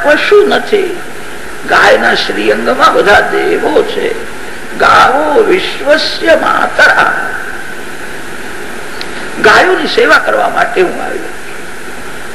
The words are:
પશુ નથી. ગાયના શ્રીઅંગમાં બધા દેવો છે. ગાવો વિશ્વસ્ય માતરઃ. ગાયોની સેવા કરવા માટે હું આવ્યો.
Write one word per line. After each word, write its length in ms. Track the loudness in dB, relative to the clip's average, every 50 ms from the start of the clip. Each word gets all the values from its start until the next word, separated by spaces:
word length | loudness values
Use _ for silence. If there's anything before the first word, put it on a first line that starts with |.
| 2
પશુ 420 | 2 2 2 4 4 6 6 6
નથી. 520 | 6 2 0 0 0 0 0 0 -2 -4 -6 -8 -10 -10 -10 -12 -12 -12 -10 -10 -10 -10 -8 -4 0
ગાયના 460 | 2 4 4 4 4 4 4 2 0
શ્રીઅંગમાં 800 | 0 -2 -2 -2 -2 0 0 0 0 0 0 0 2 2 4 4
બધા 260 | 4 4 4 4 4
દેવો 640 | 4 2 0 0 0 0 0 0 0 0 2 2 2
છે. 320 | 0 0 -4 -2 -4 -4 -6 -8 -10 -10 -10 -10 -10 -10 -10 -10 -8 -4 0
ગાવો 640 | 2 4 6 6 4 4 4 2 0 2 4 4 4
વિશ્વસ્ય 920 | 4 2 0 0 -2 -4 -2 0 2 2 2 2 0 -4 -2 2 2 2
માતરઃ. 760 | 4 4 2 0 2 0 0 2 4 4 4 4 4 2 2 0 -2 -4 -4 -6 -6 -8 -8 -10 -10 -10 -10 -10 -10 -10 -10 -10 -10 -10 -10 -10 -10 -10 -10 -10 -10 -10 -10 -10 -10 -10 -10 -10 -10 -10 -10 -10 -10 -10 -10 -10 -10 -10 -8 -6 0 2
ગાયોની 440 | 4 4 4 4 4 2 0 0
સેવા 320 | 0 0 2 4 4 4 4
કરવા 300 | 2 2 0 0 0 0
માટે 340 | 0 0 -2 0 0 0 0
હું 220 | 0 -2 -4 -6
આવ્યો. 240 | -6 -8 -8 -8 -8 -10 -10 -10 -12 -12 -12 -12 -12 -12 -12 -12 -12 -10 -10 -10 -10 -10 -10 -10 -10